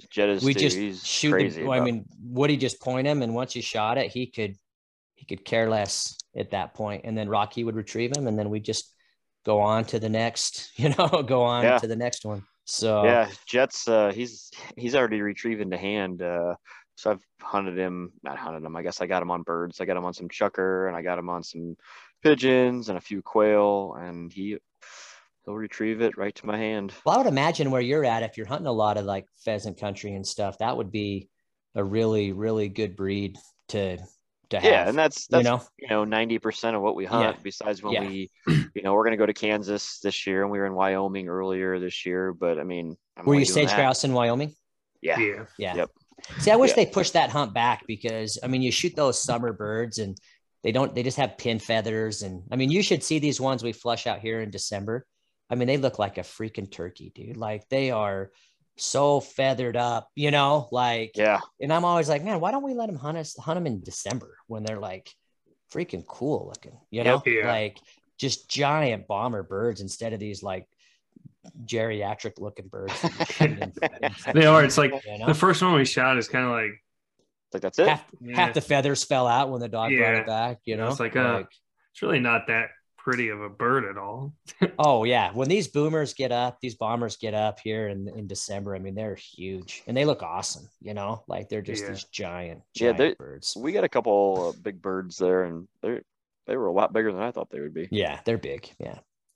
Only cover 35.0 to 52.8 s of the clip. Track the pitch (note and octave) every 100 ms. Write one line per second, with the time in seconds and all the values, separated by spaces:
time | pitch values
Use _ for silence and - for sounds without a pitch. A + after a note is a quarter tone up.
35 | D#3 - - - A#2+ B2 - _ B2 G#2+
36 | G#2+ A2 A2+ A2+ A2 - A2+ A2 G2+ -
37 | F#2+ A#2 A2 - G2 - G#2+ G2 G2+ G#2+
38 | G2 F#2+ F#2 _ - D#3+ - G#2 G2 G2+
39 | A2 A2 G#2+ G2+ G#2+ G#2+ G2 G#2 - -
40 | G2+ - G2 F#2+ G2+ G2+ G2 F#2 F#2+ F#2+
41 | G2 G2 F2+ F#2 F#2+ F#2 F#2 F#2 F2+ -
42 | F2+ F#2 F#2 F2 F2 D#2 E2+ F2 E2 D#2
43 | _ - F#2 C#3+ C3 D#3 D3 G#2 C3 C3
44 | C#3 B2 A#2+ A#2+ D3+ - _ _ _ _
45 | - - G#2+ G2+ A2 - F#2+ F2 - _
46 | _ - - - G3+ A3+ C4+ - G3+ F#3+
47 | - E3 C3 D3 B2 A#2 A#2+ A2 - G#2+
48 | A#2 A2+ A2 - B2+ B2+ B2+ - F3 D3+
49 | C#3 A#2 - A#2 A#2+ G2+ G#2 A2 A#2 A2+
50 | G2+ F#2+ _ _ _ _ - A#2 C#3 B2
51 | B2 C3+ B2 - A#2+ A2+ - A2+ G#2+ A2
52 | A2 G#2 G2 F2+ F#2+ B2+ C3 F3